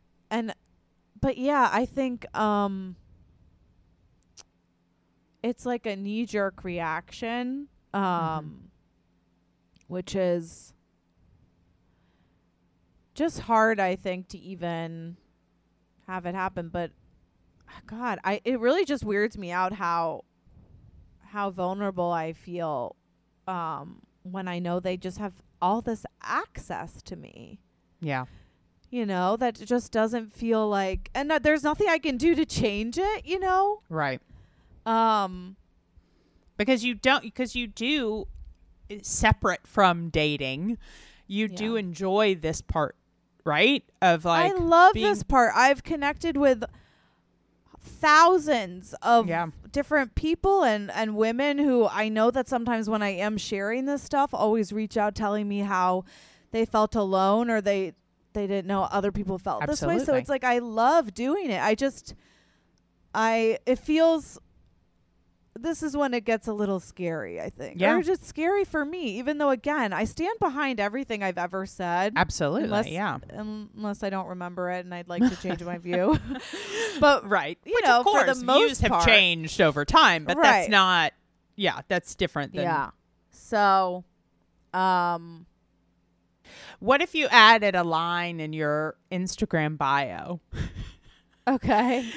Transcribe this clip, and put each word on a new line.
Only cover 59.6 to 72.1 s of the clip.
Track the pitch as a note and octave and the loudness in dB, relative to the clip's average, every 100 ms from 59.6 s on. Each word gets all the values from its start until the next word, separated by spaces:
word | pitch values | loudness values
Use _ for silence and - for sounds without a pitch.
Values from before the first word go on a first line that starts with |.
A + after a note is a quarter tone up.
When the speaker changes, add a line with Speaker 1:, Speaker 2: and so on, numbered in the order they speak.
| D3+ | -2
Speaker 1:
this | D4+ | -2
way. | - | 0
So | E4+ - | 0 2
Speaker 2:
Absolutely. | C4 | 0
Speaker 1:
it's | - | 0
like, | C4+ | -2
I | B3+ A#3+ | 0 0
love | A#3+ A3 A#3+ E4 A3+ | -2 2 4 4 2
doing | F#3+ B3+ F#4+ E4 | -4 -2 -2 -2
it. | F#3 | -2
I | F3 A3 | 0 0
just, | C4+ - - - _ _ _ _ _ _ _ _ _ | 0 -4 -14 -20 _ _ _ _ _ _ _ _ _
I, | G#3 A3+ A3+ A3+ - - | -2 2 2 2 0 0
it | B3+ | -2
feels, | - D#4 E4 D#4+ - - _ _ _ _ _ _ _ _ _ _ _ A3+ | 2 4 4 4 -2 -16 _ _ _ _ _ _ _ _ _ _ _ -8
this | D4+ D#4+ | -6 -4
is | D#4 C#4+ | -4 -2
when | C#4 | 0
it | A#3+ G#3+ | 0 0
gets | A3 - | -2 -2
a | |
little | G#3 G3+ F#3+ | -2 -2 -2
scary, | - - F3 D#3+ F#2+ E2+ | -6 -8 -6 -6 -8 -8
I | D#2+ | -10
think. | - C3+ F3 | -10 -14 0
Speaker 2:
Yeah. | F#3+ E4+ | 2 4
Speaker 1:
Or | |
just | D#4+ F#4+ - | 2 -2 -4
scary | - E4 G4+ F#4 | -4 0 0 -2
for | D#4+ | -4
me, | D4 F4+ C4+ G3 | -4 -6 -6 -4
even | B3+ D4 | -4 0
though, | C#4+ | 0
again, | B3+ C#4+ D4 A3 | 0 -2 -2 -2
I | F3 | -2
stand | A3 - F4 A4+ | -4 -4 -6 -2
behind | F#4 C4+ C#4 A#3 | -2 -2 -4 -2
everything | G3+ A#3+ C4+ G#3+ | -2 -4 -6 -4
I've | G3 F3+ | -4 -4
ever | F3 F#3+ F#3+ | -4 -6 -8
said. | - F3 F3 G3+ | -6 -2 0 0